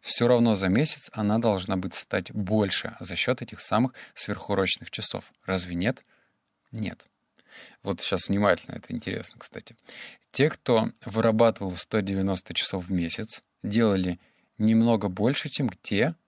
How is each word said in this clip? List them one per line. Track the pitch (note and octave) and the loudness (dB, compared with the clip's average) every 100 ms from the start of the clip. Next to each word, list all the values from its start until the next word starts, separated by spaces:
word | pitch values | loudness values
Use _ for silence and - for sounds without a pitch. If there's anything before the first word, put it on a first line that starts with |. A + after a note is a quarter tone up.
всё | - - A#2+ | -4 0 4
равно | B2 A#2 G2+ | 6 4 4
за | F#2+ | 2
месяц | G2 D#3 - - | 2 2 -2 -8
она | - G#2 A2 | -4 0 2
должна | A#2 G2 F#2+ F#2+ | 2 0 0 -4
быть | F#2 - | -4 -8
стать | - G#2 F2+ | -4 -4 -4
больше | G#2+ F#2+ G#2+ G2+ - - - | -6 0 2 2 -2 -6 -10
за | F2+ F#2 | -8 -4
счёт | - B2+ | -2 -2
этих | - - | -4 -10
самых | - G#2+ B2+ - - | -2 0 0 -2 -20
сверхурочных | - - G2+ - G2 F#2+ - - | -12 -8 -6 -2 0 2 0 -4
часов. | - - G2+ - _ - | -6 -4 -4 -8 _ -4
Разве | F#2+ F2+ F2 | -2 -2 -2
нет?» | G2+ B2+ _ _ _ _ _ _ _ | -2 -2 _ _ _ _ _ _ _
Нет. | A2+ G#2+ - - _ _ _ _ - - _ | -8 -8 -8 -20 _ _ _ _ -20 -20 _
Вот | - F#2 | -6 -4
сейчас | - F#2+ - | -2 -2 0
внимательно, | G2 G#2 F2 - A2+ | 2 4 4 0 -14
это | - | -8
интересно, | - - G2+ - - | -8 -6 -6 -8 -12
кстати. | - - - - - - - - _ | -14 -14 -16 -20 -20 -18 -18 -20 _
«Те, | - D3 | 0 0
кто | - - A#2 A2+ - | 0 2 4 4 -4
вырабатывал | - G#2 A2+ A2 A#2 A2 G2 F2+ | -6 0 2 6 4 4 -6 -6
сто | - A2 | -2 -2
девяносто | G2 G2 G2 F#2 - | 0 0 0 -2 -4
часов | - - F#2+ F2+ | -4 -4 -4 -2
в | |
месяц, | F#2 E2+ - - - _ _ | -2 -2 -4 -8 -12 _ _
делали | G#2+ G#2+ A2+ G2 F#2 F2 _ _ _ _ | -2 2 4 2 0 -4 _ _ _ _
немного | G#2+ A2+ A#2 A2+ G2+ | 4 4 4 4 0
больше, | F#2 G#2+ C#3+ D3 | 0 0 0 -4
чем | - B2+ - | -2 -2 -4
те | - G2+ B2+ E3+ | -4 0 0 -2